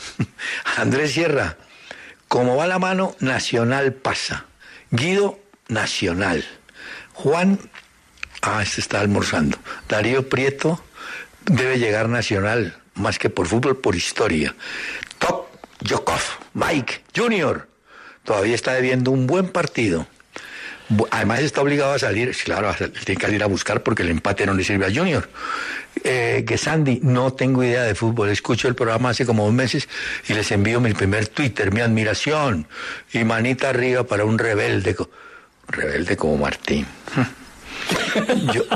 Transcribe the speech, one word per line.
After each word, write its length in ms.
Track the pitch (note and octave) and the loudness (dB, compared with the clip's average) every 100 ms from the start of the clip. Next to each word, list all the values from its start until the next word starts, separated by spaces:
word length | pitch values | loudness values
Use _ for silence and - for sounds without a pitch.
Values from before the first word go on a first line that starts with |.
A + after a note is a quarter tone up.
| - - | -10 -6
<laughs> 600 | - - - - - - | -6 -6 -8 -4 -2 -2
Andrés 360 | A#2 C3 D3+ | 0 0 0
Sierra, 440 | B2+ E3 C#3 F#2 - - - - - - - - | 0 0 0 -2 -6 -18 -20 -20 -20 -20 -10 -2
"Como 280 | A#2+ B2 | 2 2
va 120 | C3+ F3 | 2 2
la 100 | F#3 | 0
mano, 360 | F#3 F#3 F#3+ - | 0 0 -2 -2
Nacional 760 | C3 B2 - A#2+ A#2 C3+ C3+ | -2 -2 0 0 2 2 0
pasa". 520 | C3 - - - - - - - - - | 0 -4 -4 -4 -8 -12 -20 -20 -20 -4
Guido, 480 | A#2 E3+ G3 G3+ - - - - | 0 2 2 2 -2 -18 -16 -6
"Nacional". 760 | G#2+ G2+ - F#2 F2 G2 D#2+ - - - - - - - | -4 -2 -2 -2 0 0 -2 -4 -14 -20 -20 -18 -18 -18
Juan, 460 | - C#3 E3+ F#3+ G3 - - - _ _ - - - | -2 0 4 4 2 -2 -20 -20 _ _ -16 -16 -6
ah, 200 | G#2+ G#2 | -2 0
este 180 | G2+ - | -2 -4
está 180 | - G2+ | -2 0
almorzando. 580 | G#2 G2 F#2 - C#2+ - - - - | 2 2 2 0 0 -2 -8 -10 -2
Darío 400 | G#2+ A2 C3+ C3 | 0 2 2 2
Prieto, 560 | C3 C#3 C#3 D#3+ E3+ - - - - - - | 0 0 0 0 -2 -6 -18 -14 -14 -16 -4
"Debe 320 | - C3 B2+ B2+ | 2 2 4 2
llegar 320 | A2+ G#2+ A2+ | 2 2 2
Nacional, 680 | A#2+ - G2 G#2 A#2 F2+ - - | 0 0 0 2 0 -2 -6 -12
más 240 | - G#2+ - | -4 -2 0
que 100 | A2+ | -2
por 160 | G2 F2 | 0 0
fútbol, 300 | A#2 C3+ C3 | 2 2 2
por 180 | A2 | 0
historia". 600 | F2+ - - A2 D#2 D2 - - - - - - - | 0 -2 0 0 0 -2 -6 -12 -10 -8 -10 -10 -4
Top, 260 | F3 - - - - - | -2 -2 -6 -18 -20 -8
Yokov, 400 | - - - D3 - - - | -4 -2 -2 -2 -4 -10 -8
"Mike, 480 | - - C#4+ - - - | -2 0 0 -2 -8 -6
Junior, 520 | E3+ A#3+ G3+ B2+ - - _ _ - - - | -2 0 2 0 -2 -8 _ _ -20 -20 -8
todavía 320 | - G#2 G#2 | -2 2 2
está 180 | A#2 C3+ | 0 0
debiendo 380 | B2+ B2+ B2+ B2+ | 2 2 2 4
un 160 | C3 B2+ | 2 4
buen 220 | F3+ F3+ | 2 2
partido". 580 | F3+ D3+ - G#2+ E2 E2+ - _ - - - - - - | 0 -2 0 0 0 -4 -16 _ -18 -16 -14 -14 -10 0
Bu-, 180 | G#2+ - | 2 2
además 300 | A2+ G2+ A#2 | 0 0 2
está 200 | D3+ D3+ | 0 2
obligado 320 | C#3+ C#3+ C#3 | 2 2 2
a 60 | C#3 | 2
salir, 340 | B2 G2+ B2 | 0 0 0
sí, 100 | - | -2
claro, 240 | - F#2+ G#2 | -2 0 0
a 80 | F2+ | -2
sal-, 140 | - | -4
tiene 280 | - - F#2+ | -4 -4 -2
que 60 | G#2 | 0
salir 160 | G#2 | 2
a 40 | G#2 | 2
buscar 360 | F2+ - A#2 | 0 0 0
porque 180 | A#2 G#2 | 0 0
el 60 | F2 | 0
empate 360 | D#2+ G2+ G2 G2+ | 0 0 0 2
no 60 | |
le 80 | F#2+ | 2
sirve 240 | F#2 G2 F#2+ | 2 2 2
a 40 | |
Junior. 360 | B2 F#3 C3 - - - - - - - - | 2 2 0 -2 -8 -8 -6 -6 -10 -8 -6
Eh, 400 | - B2+ A#2 A#2 A2+ | -2 0 2 0 0
que 100 | - | -2
Sandy, 440 | D3+ D#3+ C#3 A#2+ | 0 2 2 4
"No 300 | C3 B2 C3 | 4 4 2
tengo 300 | C3 C3 B2+ | 2 2 2
idea 200 | B2 B2 | 2 2
de 100 | A#2 | 2
fútbol, 360 | G2 A2+ A#2 G#2 | 2 0 2 2
escucho 380 | G2+ - A#2 C3 | 0 0 0 0
el 60 | |
programa 340 | - A2+ A2+ B2+ | 0 0 2 2
hace 160 | A2 A#2+ | 0 2
como 180 | A2 | 2
dos 80 | G#2 | 4
meses 340 | B2 B2 D3 - - - - - | 4 2 0 -4 -8 -8 -6 -2
y 60 | |
les 180 | G#2 - | -2 0
envío 280 | G#2 G2+ A#2+ | 2 2 2
mi 120 | A#2+ | 2
primer 340 | - G2 G#2+ G#2 | 2 2 0 -2
Twitter, 440 | - C#3 - G2 | -2 -2 0 0
mi 100 | G#2+ | 2
admiración 840 | A#2 A2 G#2+ G2 C#3+ D3+ C#3 E2+ - - - - - | 2 2 2 0 0 0 0 -2 -6 -10 -12 -12 -6
y 100 | A#2 | 0
manita 440 | A2+ A2+ B2 C3 C3+ | 0 2 0 0 0
arriba 360 | B2 B2+ B2 A#2+ | 0 2 2 0
para 180 | G2+ | 0
un 140 | G#2+ A2+ | 2 2
rebelde 560 | A#2 G#2 A#2 G#2+ G#2 | 2 2 2 0 0
co-", 140 | - - - - - - _ - | -2 -6 -12 -20 -20 -20 _ -12
rebelde 500 | - D2 - F2 G2+ | -6 -4 -2 -2 -2
como 180 | D#2 D2+ | 0 0
Martín. 480 | C#2+ - - C#2+ - - - | -2 -4 -2 -2 -4 -10 -6
<laughs> 1400 | C3 B2+ - - - - - - - - G#3 A3 A3+ D3+ | -2 -2 -4 -20 -20 -16 -10 -6 -4 -2 -2 0 0 2
Yo, 100 | - - | 0 0